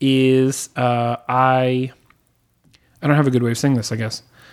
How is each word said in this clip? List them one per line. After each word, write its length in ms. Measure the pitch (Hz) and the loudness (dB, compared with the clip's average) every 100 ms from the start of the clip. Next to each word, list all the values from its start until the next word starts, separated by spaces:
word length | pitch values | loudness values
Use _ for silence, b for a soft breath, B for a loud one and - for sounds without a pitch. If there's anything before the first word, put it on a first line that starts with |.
is, 680 | 135 135 131 131 131 135 - - | 0 2 4 2 2 -2 -8 -4
uh, 400 | 123 120 120 120 - | -2 0 -2 -4 -4
I, 600 | 127 131 131 127 127 127 - _ _ _ _ _ _ _ b b b | 0 2 2 0 -2 -6 -12 _ _ _ _ _ _ _ b b b
I 40 | 147 | 0
don't 80 | 147 | 2
have 100 | 139 | 2
a 40 | |
good 100 | 123 | 0
way 80 | 120 | 0
of 80 | 117 | -2
saying 160 | 143 | 0
this, 160 | 127 - | 0 -2
I 60 | 113 | -6
guess. 260 | 110 - b b b | -8 -10 b b b